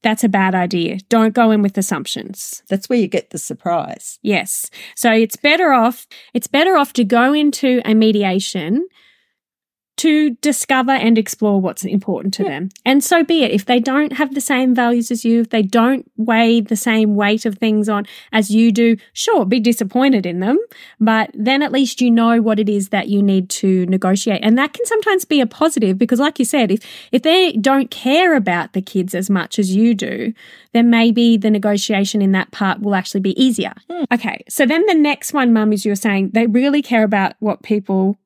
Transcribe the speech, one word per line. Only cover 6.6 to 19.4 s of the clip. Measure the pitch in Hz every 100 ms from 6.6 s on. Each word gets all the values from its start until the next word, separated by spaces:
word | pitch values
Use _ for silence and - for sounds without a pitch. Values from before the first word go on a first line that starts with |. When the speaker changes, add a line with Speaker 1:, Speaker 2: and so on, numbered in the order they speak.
| 349 359
Speaker 1:
off | 277
to | -
go | 208 240 254
into | 294 294 - 269 254
a | -
mediation | 220 220 208 196 185 196 190 156 240 370 _ _ _ _ _ _ _ _ _ _ -
to | 320 302 302 233
discover | 294 - - 269 254
and | 269 226 226
explore | 208 - 214 196
what's | 185 - 190
important | 202 202 175 196
to | -
Speaker 2:
Yeah. | 196
Speaker 1:
them. | 143 190 - 247
And | 277
so | - 339
be | 320 330
it. | 254
If | 202
they | - 247
don't | 233 269 294
have | 269 285
the | 269
same | - 262 254 247
values | 240 240 226
as | 233
you, | 233 233
if | 226
they | 226
don't | 190 233 233 269 - -
weigh | 220 226 233 233
the | 208 214
same | - 220 214 208
weight | 208 214 233
of | 196
things | 226 214 208
on | 208 208 - -
as | 220 202
you | 220 233
do, | 214 233 226 _
sure, | - - 403